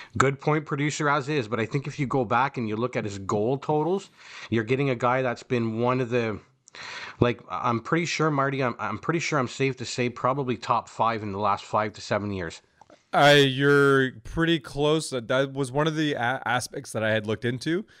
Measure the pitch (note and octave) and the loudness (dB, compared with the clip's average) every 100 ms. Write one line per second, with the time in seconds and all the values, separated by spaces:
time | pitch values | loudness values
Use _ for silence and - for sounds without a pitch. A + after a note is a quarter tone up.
0 | - - C3 C#3 - D#3 D3 C#3+ D3 - | -12 0 2 2 0 0 0 -2 -2 0
1 | D3+ D3 C3 D3+ G#2+ A2 A2 C#3+ C#3 C3+ | 0 0 0 -2 -2 -2 -2 -2 -4 -6
2 | C3 C3+ A2 A#2+ C#3 C3+ A2 G#2+ B2 B2 | -2 0 2 2 0 -2 -4 -2 -2 -4
3 | A2 G2+ G2 G#2+ A2 C#3 - D3+ D#3 G3 | -6 -6 -2 0 0 -2 0 0 2 -2
4 | - - - - - A2+ G#2+ C3 C#3+ A#2+ | -4 -18 -20 -18 -2 -2 0 0 0 0
5 | B2 B2+ C3 A#2 - B2 A2+ A2+ A#2+ B2+ | 0 2 0 -4 -2 0 0 0 0 0
6 | A#2+ B2 A2+ G2 - _ _ - - - | 0 0 0 -4 -10 _ _ -18 -14 -14
7 | - - A#2+ - - F2+ B2 A#2 - E3 | -14 2 4 4 -6 -4 0 0 0 -2
8 | E3 - D#3 C#3+ C3+ C3+ B2+ - G#2 G#2+ | 0 0 0 2 0 0 -2 -2 -6 -4
9 | - E3 - D3+ A#2+ - C3+ B2 A#2 - | -2 -2 0 0 -2 0 -2 -2 -8 -2
10 | B2 A#2 B2+ C#3 B2+ A2 - A#2 - - | -2 0 -2 -2 -2 -4 0 -2 -2 0
11 | A2+ A2+ G#2+ G2 G#2 G2 - A2 G#2+ G2+ | 0 0 -4 -2 0 0 0 -2 -2 -4
12 | - G#2+ G#2 G2 E2 - - _ - - | -4 -2 -2 -4 -6 -10 -18 _ -20 -20
13 | _ F3+ D3 D3 C#3 C3 C#3+ C#3+ C#3 C3+ | _ 4 8 8 6 4 4 6 6 6
14 | C3 A#2 - E3 E3 E3 - C#3+ D3 D#3+ | 2 -2 -8 -2 0 0 -2 -2 2 2
15 | D#3 B2+ A2+ C3 C#3 C3+ C3 C3+ D#3 D#3 | 0 -6 0 0 0 -2 -4 0 0 0
16 | D3+ C3 A#2 C3 - B2 - C#3+ C3+ A#2 | -2 0 -2 -2 -2 -2 -2 -10 -8 -2
17 | A2 A2 G#2 G#2+ A#2+ B2 D#3+ F3 A3 - | 0 0 0 -2 -2 -4 -2 -4 -4 -16